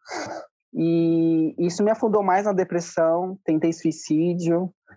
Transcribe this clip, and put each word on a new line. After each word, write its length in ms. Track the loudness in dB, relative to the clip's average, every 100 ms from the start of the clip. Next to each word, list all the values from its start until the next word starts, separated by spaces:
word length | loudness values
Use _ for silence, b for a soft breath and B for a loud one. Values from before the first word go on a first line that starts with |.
| B B B B B _ _
E 800 | -2 2 2 2 2 2 2 0 0
isso 240 | -2 0
me 80 | 0
afundou 320 | 2 2 2
mais 220 | 2 2 2
na 80 |
depressão, 840 | 0 0 -2 -4 0 2 2 -2 -6
tentei 300 | -2 0 0
suicídio. 1000 | 0 -4 -4 -2 0 0 0 0 0 -2 -10 b